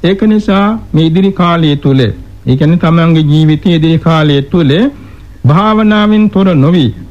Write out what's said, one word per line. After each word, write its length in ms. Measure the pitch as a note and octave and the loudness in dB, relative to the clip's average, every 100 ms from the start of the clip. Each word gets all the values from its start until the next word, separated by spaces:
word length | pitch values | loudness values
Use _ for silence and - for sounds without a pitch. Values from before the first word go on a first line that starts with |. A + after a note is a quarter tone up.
ඒක 200 | F3 G3 | -2 0
නිසා 440 | A3 G#3+ G#3 G3 G3+ A3+ - | 0 0 0 0 0 -4 -4
මේ 180 | D#3 D#3+ | -2 0
ඉදිරි 240 | E3 G3 | 0 0
කාලය 440 | G3 F3 E3+ D#3+ C#3 | 0 -2 0 0 0
තුළ, 240 | C3+ C3+ A2+ - - - | 0 0 0 -4 -14 -10
ඒ 140 | - C3 | -4 0
කියන්නේ 260 | D#3 E3+ | 0 0
තමන්ගේ 460 | E3 E3 E3 D#3+ D#3 | 0 2 2 2 2
ජීවිතයේ 460 | D3+ D#3 D3+ F#3+ E3 | 2 2 0 0 0
ඉදිරි 220 | D#3+ E3 | 0 0
කාලය 380 | E3+ D#3+ D3+ C#3 | 0 0 0 0
තුළ 300 | C3+ F3+ D3+ D#3 C4+ - - - - - | 0 -2 0 0 -2 -4 -20 -20 -20 -4
භාවනාවෙන් 840 | A#2+ D#3+ G#3+ G#3+ G#3+ G#3+ G#3 G#3+ G#3+ | 0 2 2 0 0 0 2 2 0
තොර 180 | G3 F#3+ | 0 0
නොවි 340 | D#3+ C#3 F3+ B2 G2 - | 2 2 2 -2 -4 -16